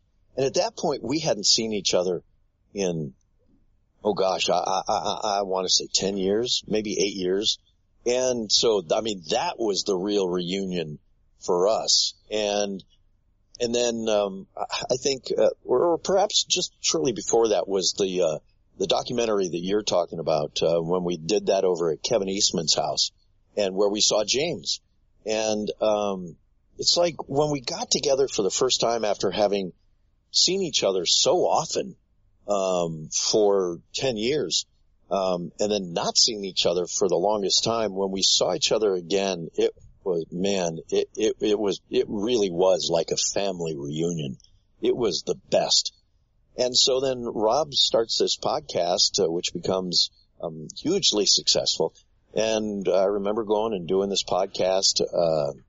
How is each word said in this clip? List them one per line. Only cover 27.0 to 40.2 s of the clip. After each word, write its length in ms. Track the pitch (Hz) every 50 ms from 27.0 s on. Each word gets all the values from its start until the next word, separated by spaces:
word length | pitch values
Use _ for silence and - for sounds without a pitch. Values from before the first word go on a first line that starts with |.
| 175 175 135 117 - -
when 220 | 139 139 151 151
we 100 | 147 139
got 300 | 120 - 165 196 240 -
together 360 | - 160 131 143 135 131 139
for 140 | 123 - -
the 80 | 101 92
first 320 | - - 135 127 - -
time 240 | 127 117 117 117 110
after 240 | 104 98 - - 101
having 440 | 87 107 104 98 101 101 95 85 - _ _ _ _ _ _ _ _ _ _ _
seen 320 | - - - - 185 196 190
each 200 | 156 - - -
other 220 | 98 95 95 82
so 360 | - - - - 127 160 180
often, 540 | 113 85 92 127 165 - - - - 196 - - _ _ _ _ _ _ _ _ _
um, 640 | 101 104 98 95 95 92 87 87 85 80 78 78 - -
for 640 | - - - - 110 104 101 101 98 92 87 85 80 - _ -
ten 240 | - 135 135 120
years, 480 | 104 107 123 151 147 104 85 - - - - _ _ _ _ _ _ _ -
um, 400 | 90 98 92 92 90 87 87 - - -
and 120 | 107 104
then 220 | 104 104 95 85 85
not 240 | 101 135 214 -
seeing 260 | - - - 113 104 98
each 220 | 95 - - -
other 220 | 92 87 90 87
for 200 | - - - 104
the 80 | 92 87
longest 480 | 85 90 104 107 104 98 92 - - -
time, 300 | 113 113 117 110 101 95
when 160 | 95 98 95
we 140 | 95 98 95
saw 320 | - - - 127 - 90
each 160 | 80 - -
other 240 | 123 110 110 101 95
again, 540 | 90 85 80 98 98 98 98 92 85 82 76 -
it 180 | - 110 - - - - - - _ -
was, 220 | 98 87 82